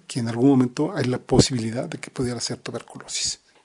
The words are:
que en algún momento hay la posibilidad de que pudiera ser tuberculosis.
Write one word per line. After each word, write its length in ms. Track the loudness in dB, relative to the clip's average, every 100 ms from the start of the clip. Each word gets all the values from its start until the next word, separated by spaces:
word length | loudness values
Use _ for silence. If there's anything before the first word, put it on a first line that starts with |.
| -8
que 120 | -6
en 80 | -4
algún 220 | 2 6
momento 440 | 6 4 0 -2 -2
hay 100 | -2
la 140 | -4
posibilidad 680 | 4 4 4 0 -4 -6 -8
de 120 | -10
que 100 | -10
pudiera 300 | -6 -6 -6
ser 180 | -8 -8
tuberculosis. 800 | -8 -10 -12 -16 -12 -6 -6 -8 _ _